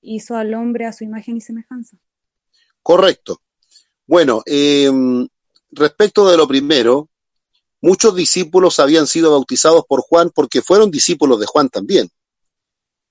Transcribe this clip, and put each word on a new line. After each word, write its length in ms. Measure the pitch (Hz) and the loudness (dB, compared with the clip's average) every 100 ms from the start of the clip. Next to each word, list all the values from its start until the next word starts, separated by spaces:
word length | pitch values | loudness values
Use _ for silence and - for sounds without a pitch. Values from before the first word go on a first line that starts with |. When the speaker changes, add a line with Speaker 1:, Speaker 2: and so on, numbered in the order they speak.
Speaker 1:
hizo 340 | - 220 - 233 | -14 -14 -10 -8
al 180 | 214 | -6
hombre 320 | 220 233 233 226 | -6 -6 -6 -8
a 60 | |
su 140 | 214 220 | -12 -14
imagen 320 | 220 240 233 | -14 -12 -12
y 40 | |
semejanza. 560 | - 226 - 254 233 180 _ _ _ _ _ _ _ _ | -12 -16 -16 -18 -18 _ _ _ _ _ _ _ _ _
Speaker 2:
Correcto. 580 | - 180 196 - - 87 _ _ _ _ _ _ - | 0 2 2 -2 -8 -16 _ _ _ _ _ _ 0
Bueno, 380 | 170 143 110 - | 2 2 -2 -2
em, 800 | 143 143 143 139 135 127 123 127 _ _ _ _ | -2 0 2 2 0 0 -2 -6 _ _ _ _
respecto 580 | 143 147 - 208 - 196 | -4 -2 0 0 2 4
de 60 | 170 | 4
lo 140 | 143 | 2
primero, 580 | 135 143 151 113 135 151 _ _ _ _ _ _ _ | 0 0 0 2 0 -4 _ _ _ _ _ _ _
muchos 340 | 160 190 226 | 0 2 2
discípulos 680 | 180 160 180 160 180 180 - | 0 -2 -2 0 2 2 2
habían 280 | 143 165 143 | 2 2 0
sido 240 | 165 165 | 0 2
bautizados 540 | 143 131 123 156 165 - | 2 0 -2 0 0 0
por 140 | 156 | -4
Juan 300 | - 170 170 - | 0 2 2 -2
porque 260 | 139 131 | -4 -2
fueron 300 | - 196 214 | 0 2 2
discípulos 480 | 147 - 160 143 110 | 0 -4 0 0 0
de 60 | 104 | 0
Juan 240 | 151 139 | -2 -2
también. 400 | 101 104 190 92 _ _ _ _ _ _ _ _ _ _ | -4 -2 -2 -2 _ _ _ _ _ _ _ _ _ _